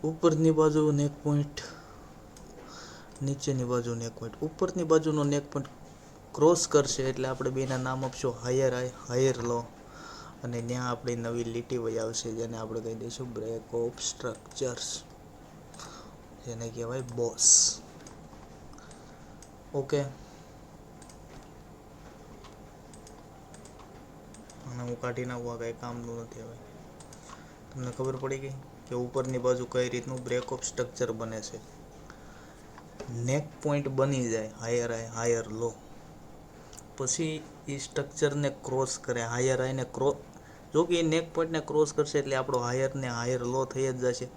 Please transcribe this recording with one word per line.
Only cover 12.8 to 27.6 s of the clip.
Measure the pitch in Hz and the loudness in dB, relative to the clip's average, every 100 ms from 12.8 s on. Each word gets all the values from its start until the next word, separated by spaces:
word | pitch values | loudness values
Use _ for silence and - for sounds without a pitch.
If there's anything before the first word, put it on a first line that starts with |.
કહી | 113 113 | -4 -6
દઈશું | 117 113 123 113 | -6 -6 -8 -6
break | 110 113 110 117 | -4 -6 -4 0
of | 117 117 - | 0 0 -4
structures, | - 123 110 - - 131 117 - - - - - - - - - - - - - - - - 127 | -2 -6 -6 -12 -4 -2 -2 -6 -6 -10 -18 -18 -18 -18 -18 -18 -14 -14 -14 -16 -18 -18 -16 -10
જેને | 113 117 | -8 -6
કહેવાય | 113 117 131 123 120 | -6 -4 -4 -4 0
બોસ. | 117 - - - - - - - - - - - - - - - - - - - - - - - - | 0 6 8 10 8 2 -10 -16 -16 -16 -16 -18 -18 -18 -16 -18 -18 -18 -18 -18 -18 -18 -18 -20 -6
ઓકે, | 147 135 143 135 - - - - - - - - - - - - - - - - - - - - - - - - - - - - - - - - - - - - - - - - - - - - - 131 | -4 0 0 -2 -8 -18 -18 -18 -18 -18 -18 -18 -18 -18 -18 -18 -18 -18 -20 -20 -20 -20 -18 -18 -18 -18 -18 -18 -18 -18 -18 -18 -18 -18 -18 -18 -20 -18 -18 -18 -18 -18 -18 -18 -18 -18 -18 -18 -16 -12
અને | 123 120 | -8 -6
હું | 120 | -2
કાઢી | 123 120 123 | -2 -2 -2
નાખું, | 123 120 | -4 -4
આ | 117 | -4
કાંઈ | 117 113 | -4 -4
કામનું | 120 120 120 117 | -6 -6 -6 -8
નથી | 117 - 113 | -8 -12 -12
હવે. | 117 - - - - - - - - - - | -14 -16 -16 -18 -18 -18 -18 -16 -16 -16 -18